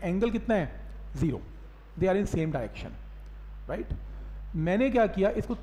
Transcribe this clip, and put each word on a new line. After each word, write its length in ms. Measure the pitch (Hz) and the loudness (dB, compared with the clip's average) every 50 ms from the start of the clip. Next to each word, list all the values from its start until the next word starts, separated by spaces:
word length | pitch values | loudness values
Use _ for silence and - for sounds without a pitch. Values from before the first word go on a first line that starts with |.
एंगल 300 | - 170 180 196 233 233 | -2 0 2 2 2 2
कितना 240 | 208 226 - - 220 | 2 0 2 4 4
है? 160 | 196 156 120 - - - - - - - - - | 4 2 0 -4 -8 -10 -10 -10 -12 -10 -8 -2
ज़ीरो। 260 | 139 151 160 123 87 - - - - - - - - - - - - | 0 0 0 0 -2 -4 -10 -14 -14 -16 -16 -18 -18 -20 -12 -4 0
They 80 | 180 | 2
are 80 | 185 185 | 4 4
in 120 | 202 202 | 4 2
same 240 | 202 - 175 160 160 | 2 2 0 2 2
direction, 400 | 147 135 113 104 - - - - - - - - - - - - - - - - - - - - | 0 -2 -2 -4 -6 -8 -10 -10 -10 -10 -12 -12 -12 -12 -14 -12 -14 -12 -12 -12 -12 -10 -8 -6
right? 240 | 160 202 - - - - - - - - - - - - - - - | -4 -4 -4 -4 -4 -6 -6 -8 -10 -10 -10 -10 -10 -10 -8 -4 -2
मैंने 320 | 165 156 170 185 214 262 269 | 0 2 4 4 4 4 6
क्या 160 | 220 247 220 | 6 6 4
किया, 220 | 196 - 190 190 208 | 4 4 4 4 4
इसको 240 | - 214 202 - 240 - | 4 2 0 -2 -4 -2